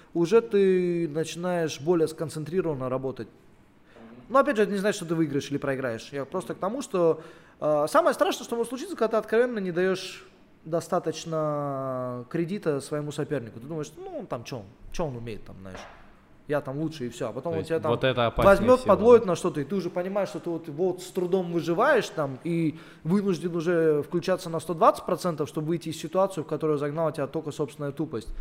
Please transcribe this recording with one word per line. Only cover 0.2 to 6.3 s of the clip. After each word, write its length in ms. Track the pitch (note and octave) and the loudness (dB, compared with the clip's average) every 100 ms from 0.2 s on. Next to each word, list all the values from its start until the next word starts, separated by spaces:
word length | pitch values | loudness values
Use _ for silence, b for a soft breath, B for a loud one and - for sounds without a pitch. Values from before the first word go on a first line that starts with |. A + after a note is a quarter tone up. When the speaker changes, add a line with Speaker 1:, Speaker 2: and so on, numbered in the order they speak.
| E3+ A3+ | 4 4
Speaker 1:
ты 680 | A3+ G3+ F#3+ F#3 F3+ E3+ E3 | 6 4 6 4 2 0 -2
начинаешь 720 | D3+ D#3+ E3 F3+ F3 D#3 B2+ | -2 -4 -4 -2 0 -2 -2
более 260 | D3 F3 D#3 | 2 4 2
сконцентрированно 840 | - D#3+ D#3 D3+ F#3 E3 C#3 B2+ | 0 -8 -8 -4 -2 -2 -2 -2
работать. 380 | C3 C3 B2+ A2 - - - _ _ _ B B B - | -2 -4 -6 -10 -16 -20 -20 _ _ _ B B B 0
Но 100 | B3+ | 4
опять 180 | C4+ A3 | 4 4
же, 60 | |
это 80 | G3 | 2
не 60 | G3+ | 2
значит, 200 | G3+ - | 0 0
что 80 | E3+ | -2
ты 100 | E3 | 0
выиграешь 340 | D#3 C3+ - | 2 0 -2
или 80 | C#3 | -4
проиграешь. 520 | C#3 C3 C3 A2+ - | -2 -2 -4 -6 -8
Я 140 | C#3 | -8
просто 280 | C3 | -6